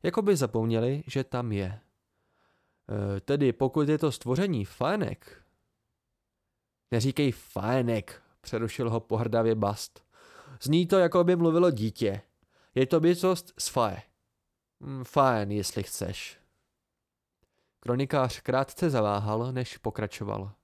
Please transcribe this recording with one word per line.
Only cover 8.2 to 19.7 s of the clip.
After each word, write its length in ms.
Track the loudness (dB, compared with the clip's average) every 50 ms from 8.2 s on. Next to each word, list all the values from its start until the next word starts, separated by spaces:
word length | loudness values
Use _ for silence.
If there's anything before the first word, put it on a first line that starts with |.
| _ _ _ _
přerušil 480 | _ -8 -6 -4 -4 -4 -4 -4 -4 -2
ho 100 | -2 -4
pohrdavě 560 | -2 _ -2 -2 -2 0 0 2 2 2 2
Bast. 500 | 2 0 -2 -2 -4 -8 -14 _ -20 _ _ _ -20 -20 -20 -20 -20 -20 -20 -18 -8
„Zní 260 | -2 2 2 2 4
to, 100 | 4 4
jako 260 | 4 4 6 4 4 4
by 120 | 4 4
mluvilo 360 | 4 4 4 4 6 4 4
dítě. 500 | 4 2 -2 -4 -2 0 -2 -2 -2 -2 -10 _ _ _ _ _ _ _ _ _ _
Je 100 | 0 2
to 140 | 4 2 4
bytost 540 | 4 4 2 4 2 0 0 0 -4 -14 _ -8
z 80 | -8
fae.“ 360 | -4 0 0 0 0 0 -6 -12 _ _ _ _ _ _ _ _ _ _ _ _ _ _ _ -12
„Hm, 200 | -12 -10 -10 -12
fajn, 480 | 0 4 4 6 6 4 2 0 -2
jestli 320 | -2 -2 -2 -2 -4 -6 -6
chceš.“ 560 | -6 -6 -8 -6 -8 -8 -10 -12 -14 -16 _ _ _ _ _ _ _ _ _ _ _ _ _ _ _ _ _ _ _ _ _ _ _ _ _ _ _ _ _
Kronikář 600 | -4 -2 -2 -2 0 0 0 0 0 0 -2 -6
krátce 500 | _ 0 0 0 0 -2 -4 -2 0 2
zaváhal, 640 | 2 2 2 2 0 0 0 0 -2 -2 -2 -2
než 260 | -4 -4 -6 -6